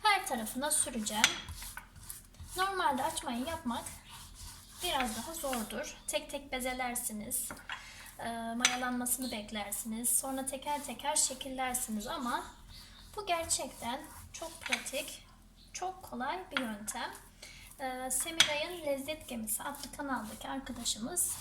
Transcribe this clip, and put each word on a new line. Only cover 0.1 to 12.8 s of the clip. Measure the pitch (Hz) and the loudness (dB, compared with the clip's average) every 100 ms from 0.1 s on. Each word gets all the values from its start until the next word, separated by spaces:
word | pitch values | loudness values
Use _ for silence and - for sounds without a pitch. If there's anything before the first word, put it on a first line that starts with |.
| 392 370 | 6 6
tarafına | 240 214 254 294 | 0 0 0 4
süreceğim. | 302 294 233 214 214 - - - - - - - - - - - - - - | 4 4 2 2 8 8 6 -6 -8 -8 -10 -12 -16 -12 -12 -12 -14 -6 2
Normalde | 381 381 330 254 | 4 6 6 6
açmayı | 320 320 311 233 269 | 4 2 0 0 0
yapmak | 320 247 233 - - - - - - - - - - | 0 0 0 -2 -10 -12 -12 -12 -12 -12 -12 -14 -2
biraz | 359 294 247 220 | 2 4 2 0
daha | 277 | -4
zordur. | 330 277 247 214 220 294 - - | -2 0 0 0 -4 -4 -6 -2
Tek | 302 294 | -2 -2
tek | 285 277 | -8 -4
bezelersiniz, | 254 254 254 247 240 - 214 214 - - - - - - - - - | -2 0 0 0 0 -2 -4 -2 -2 -2 -6 -8 -8 -8 -14 -14 -6
e, | 233 233 226 233 | -4 -2 -2 2
mayalanmasını | 247 247 254 247 247 - 254 | 2 4 2 2 2 0 0
beklersiniz, | 220 208 214 202 - 226 220 247 | -2 -2 -2 -2 -2 -2 0 4
sonra | - 269 269 269 | 4 4 -2 -2
teker | 269 277 294 | -2 0 0
teker | 277 226 277 302 | 0 -2 2 4
şekillersiniz | - 262 269 262 262 247 - 214 233 | 4 2 -4 -2 0 0 0 -2 -2
ama | 320 247 285 - - - - | -2 0 0 -2 -12 -16 -16